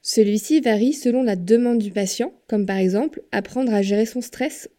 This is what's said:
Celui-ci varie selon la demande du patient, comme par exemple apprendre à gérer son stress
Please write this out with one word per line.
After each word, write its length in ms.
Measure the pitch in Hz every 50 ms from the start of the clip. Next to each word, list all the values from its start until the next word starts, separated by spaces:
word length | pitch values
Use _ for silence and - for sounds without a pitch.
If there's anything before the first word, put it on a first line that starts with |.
Celui-ci 600 | _ - - 233 220 202 208 214 - - 311 311
varie 320 | 262 240 214 208 220 262 302
selon 280 | - - 247 233 254
la 140 | 262 233 202
demande 440 | 185 175 175 220 233 240 240 240 233
du 120 | 208 202
patient, 400 | 180 208 202 190 - - 233 359 - _ _
comme 180 | _ 226 208 202
par 120 | 190 196
exemple 460 | 190 190 185 185 208 269 311 - - - _ -
apprendre 400 | - 196 - - 247 269 247 220
à 80 | 202
gérer 240 | 196 196 202 208 226
son 160 | 226 - 247
stress 480 | 240 - - - 254 302 - - - - _